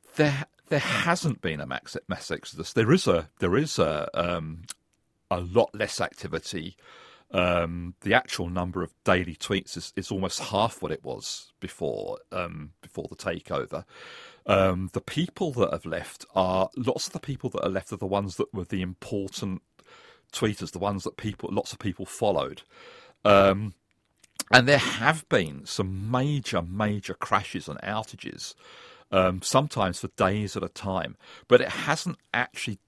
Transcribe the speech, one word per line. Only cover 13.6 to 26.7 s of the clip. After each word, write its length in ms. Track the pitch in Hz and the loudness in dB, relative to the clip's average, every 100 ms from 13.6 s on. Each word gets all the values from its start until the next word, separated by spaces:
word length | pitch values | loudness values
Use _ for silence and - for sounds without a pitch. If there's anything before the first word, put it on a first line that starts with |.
| 64 78 - - - - - - - | -4 -8 -10 -20 -18 -18 -20 -12 2
Um, 440 | 98 95 92 92 | 4 4 2 -4
the 80 | - | -6
people 500 | - - 175 - 175 | -4 -2 -2 -2 -4
that 180 | 120 95 | 2 2
have 140 | 76 82 | 0 -4
left 400 | 82 - - - | -6 -8 -16 -4
are, 360 | 95 92 92 95 - | 0 2 2 0 0
lots 320 | 117 - - | -2 -2 -6
of 60 | |
the 60 | 170 | -8
people 300 | - 131 127 | -8 -6 -6
that 120 | - | -2
are 60 | 92 | -2
left 220 | 95 - | -2 -6
are 40 | 87 | -8
the 80 | 95 | -2
ones 320 | 101 101 - | -2 -2 -4
that 160 | - | -4
were 120 | 95 87 | -4 -6
the 160 | 95 | -4
important 800 | 90 90 - 104 95 - 101 92 _ _ _ - - _ _ | -4 -8 -6 -6 -6 -6 -6 -8 _ _ _ -20 -20 _ _
tweeters, 380 | - 110 104 87 | 0 0 0 -8
the 80 | 87 | -2
ones 240 | 98 98 | -2 -2
that 120 | - - | -6 -6
people, 320 | 110 101 85 | -8 -6 -4
lots 220 | 101 - | -4 -4
of 60 | - | -6
people 260 | 104 - 95 | -6 -6 -10
followed. 580 | - 107 85 67 - _ - - - - _ | -2 2 2 -2 -8 _ -20 -20 -20 -20 _
Um, 500 | 104 101 98 95 107 - _ _ _ _ _ - - | 8 10 8 4 -4 -10 _ _ _ _ _ -12 8
and 160 | 127 123 | 8 10
there 120 | 143 | 6
have 480 | - 107 123 160 - | 4 2 2 2 2
been 360 | 123 80 71 - | 2 2 -6 -8
some 440 | - 95 95 104 | -4 -2 -4 -2
major, 520 | 127 139 147 - 95 | 0 0 -2 -2 -2
major 520 | 82 | -2